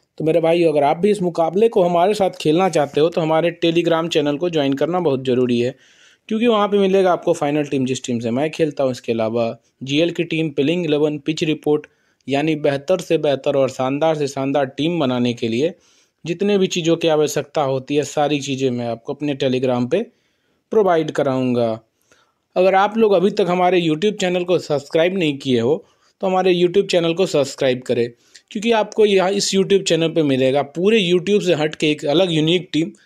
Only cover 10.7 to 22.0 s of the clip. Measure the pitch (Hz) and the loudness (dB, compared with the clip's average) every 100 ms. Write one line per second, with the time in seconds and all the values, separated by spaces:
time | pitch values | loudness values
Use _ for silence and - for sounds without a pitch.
10.7 | 175 165 147 151 151 156 160 160 151 147 | 0 0 0 0 -2 -6 -4 -2 -2 -2
11.7 | 151 - _ _ _ - 139 156 151 147 | -2 -4 _ _ _ -8 -4 -2 -2 -2
12.7 | 139 139 185 - 160 151 135 147 139 131 | -2 -2 -4 0 -2 0 -2 0 0 0
13.7 | 127 131 143 160 151 139 135 135 143 131 | -2 -4 0 0 0 -4 -4 -2 -2 -2
14.7 | - 156 175 131 123 123 117 117 117 160 | -2 -4 0 -2 0 -2 -2 -4 -2 -2
15.7 | 170 _ _ _ _ 156 170 202 202 185 | -4 _ _ _ _ -10 -4 0 0 0
16.7 | 180 165 165 165 151 147 156 135 160 135 | -2 0 0 2 2 0 -2 -4 -4 -2
17.7 | 135 127 147 139 - 147 147 139 131 131 | -2 -2 -4 -2 -2 0 -2 -4 -2 -2
18.7 | 120 120 113 - 143 147 135 135 127 127 | -2 -4 -8 -10 -8 -6 -2 -2 0 0
19.7 | 123 123 180 233 _ _ _ _ _ _ | -2 0 -2 -4 _ _ _ _ _ _
20.7 | 220 196 165 156 - 139 131 127 120 117 | 0 2 2 0 -2 -2 0 0 0 0
21.7 | 113 - _ | -4 -10 _